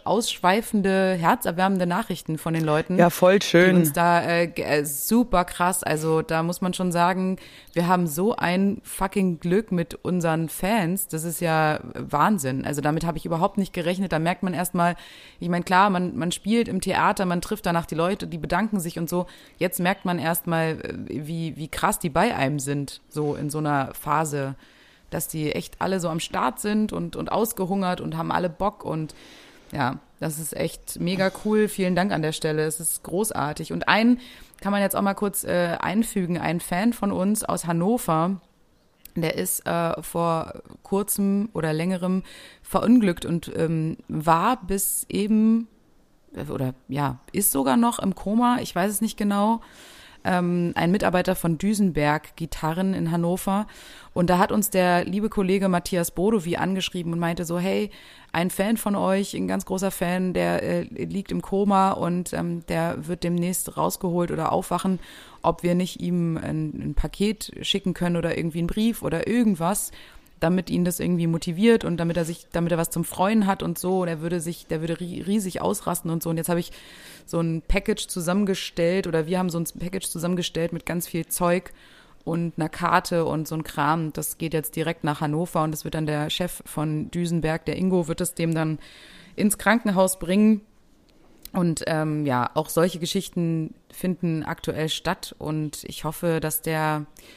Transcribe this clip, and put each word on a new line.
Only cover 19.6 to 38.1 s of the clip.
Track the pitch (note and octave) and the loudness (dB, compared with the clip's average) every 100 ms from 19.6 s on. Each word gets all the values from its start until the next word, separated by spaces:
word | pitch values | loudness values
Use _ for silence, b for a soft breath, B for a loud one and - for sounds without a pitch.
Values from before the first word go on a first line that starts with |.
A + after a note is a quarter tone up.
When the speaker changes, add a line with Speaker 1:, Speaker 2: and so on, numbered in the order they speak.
| F3+ - | -2 0
Speaker 1:
merkt | F3+ G3 | 0 0
man | F3+ F3 | -2 -2
erstmal, | D#3+ E3+ F3 E3 D#3+ D#3 | 0 -2 0 0 0 -2
äh, | - - - | -6 -8 -8
wie, | C3 D3+ E3 E3 D3 | -8 -6 -6 -6 -8
wie | D#3 | -8
krass | - F#3 G#3 | -2 0 0
die | E3 | 0
bei | E3+ A#3 - | 2 2 2
einem | C3+ D3 | 0 0
sind, | C3+ C#3+ C3+ - _ | -2 -4 -6 -10 _
so | D3+ D3 | -4 -2
in | - D3 | -2 -4
so | D3+ | -2
einer | D3 C#3+ C3 | 0 0 -2
Phase, | - D#3 D3+ D#3 C#3+ C3+ C3+ b b b b - | -6 -2 0 0 -2 -4 -8 b b b b -10
dass | D#3+ - | -6 -4
die | D#3+ D3+ | -4 -2
echt | - - - | -4 -6 -4
alle | F3 F#3+ | -2 0
so | E3 | -2
am | E3 | -4
Start | - F#3 B3+ - | -4 -2 -2 -2
sind | G#3 G#3+ G#3+ | -2 0 0
und, | E3+ E3+ | -4 -6
und | - - | -6 -2
ausgehungert | F#3+ A3+ - F3+ G3 F#3 F3+ | 0 0 -2 -2 0 0 -2
und | D#3+ D#3+ | -4 -4
haben | E3 | -2
alle | D#3+ F3 | 0 0
Bock | D#3 G3 - | -2 -4 -2
und | - D#3 D#3 b b b b b b | -4 -4 -6 b b b b b b
ja, | C#3+ B2+ C#3 - - | -2 -2 -2 -10 -8
das | D#3+ D3+ | -6 -6
ist | D#3+ - | -6 -4
echt | E3 - - - | -4 -4 -12 -4
mega | E3+ F#3 F#3+ - | -2 2 0 0
cool. | G#3+ G#3+ G#3 | 2 4 2
Vielen | - F3+ | 2 2
Dank | F3 G3+ | 2 2
an | D#3+ | 2
der | D#3 | 0
Stelle. | D#3 D#3 D#3 | 0 0 0
Es | D#3 D#3 | 0 -2
ist | D#3 - | -4 -6
großartig. | - F3 A3 - C#3+ D3+ D#3+ | -4 -2 -2 -2 -4 -4 -6
Und | E3+ - | -2 4
einen | G3 A#3 B3 B B B - | 6 6 4 B B B -8
kann | G3 | -2
man | G3+ | 2
jetzt | G3 G3 | 2 2
auch | |
mal | G3 | 0
kurz, | G3 G3+ - | 2 -2 -2
äh, | - F3 F3 - | 0 0 0 0
einfügen. | - G#3 A3 G3+ F3 F3 | 0 0 0 0 0 0
Ein | D#3 E3+ | 0 -2
Fan | - F3+ A3+ | -2 0 0
von | A3+ G3+ | 0 0
uns | F3+ F#3+ A3 | 0 0 0
aus | - E3+ E3 | -2 -2 0
Hannover, | E3+ F#3 A#3+ - | 0 2 2 2